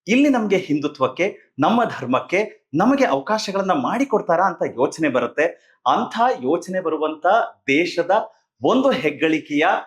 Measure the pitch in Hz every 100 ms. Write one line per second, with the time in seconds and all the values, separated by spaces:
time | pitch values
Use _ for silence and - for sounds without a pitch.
0 | - 254 294 254 208 190 - 147 147 -
1 | 127 - 185 - _ - 160 233 214 -
2 | 120 127 - 185 214 - - 151 226 269
3 | 262 139 - 214 202 196 185 156 147 226
4 | 277 208 - 165 196 170 151 107 147 156
5 | 151 123 117 - 170 - _ _ 127 202
6 | 233 220 247 - 127 170 170 185 165 156
7 | 156 156 175 226 - - - 139 175 175
8 | 165 214 - _ _ - 135 247 269 185
9 | 151 139 156 156 - 147 170 220